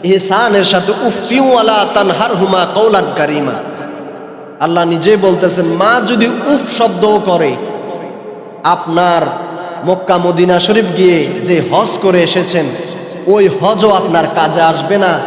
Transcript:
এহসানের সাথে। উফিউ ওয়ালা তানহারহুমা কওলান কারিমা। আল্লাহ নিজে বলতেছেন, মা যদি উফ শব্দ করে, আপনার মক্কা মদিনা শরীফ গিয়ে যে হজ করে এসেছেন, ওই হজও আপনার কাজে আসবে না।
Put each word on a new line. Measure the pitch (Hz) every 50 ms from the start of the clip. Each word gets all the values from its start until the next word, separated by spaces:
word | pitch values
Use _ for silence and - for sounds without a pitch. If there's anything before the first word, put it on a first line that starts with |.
| 170
এহসানের | 180 190 185 180 - 190 208 240 233 202 202 185
সাথে। | - 202 180 175 185
উফিউ | 214 202 208 240 - - - - 233 262 269 262 254
ওয়ালা | 240 220 220 220 214 202 - -
তানহারহুমা | 208 202 190 170 - 214 240 226 175 190 185 185 185 175 - -
কওলান | 196 220 226 208 190 175 156 139
কারিমা। | 165 151 147 151 147 143 131 117 107 - - - - - - - - - - - - - - - - - - - -
আল্লাহ | 143 160 170 175 170
নিজে | 170 170 165 160 190 214
বলতেছেন, | 202 185 190 180 - 180 180 - 180 175
মা | 165 165 170 190 214 233 254 220
যদি | 196 247 220 233
উফ | 233 240 240 - 277 294 262 - - -
শব্দ | - 233 220 180 180 202 214 208 202 180
করে, | 185 180 170 160 139 127 120 - - - - - - - - - - - - - - - - - - - - -
আপনার | 156 175 - - 160 165 170 180 175 175 165 156 - - - - - - - - - - - -
মক্কা | 165 185 185 - - 185
মদিনা | 175 175 175 170 165 180 180 180 175
শরীফ | 175 - 208 220 214 180 170
গিয়ে | 180 185 180 175 160 147 135 - - -
যে | - 180 165 135 120
হজ | 131 175 220 - - -
করে | - 190 180 180 170
এসেছেন, | 165 - 185 180 - - 170 151 135 117 - - - - - - - - - -
ওই | 180 202 208 196 185 - 190
হজও | 160 196 220 196 196 214
আপনার | 202 185 - 151 165 170 160 151 -
কাজে | 170 160 156 - 170
আসবে | 165 160 180 - - 165 202
না। | 202 196 180 165 139 127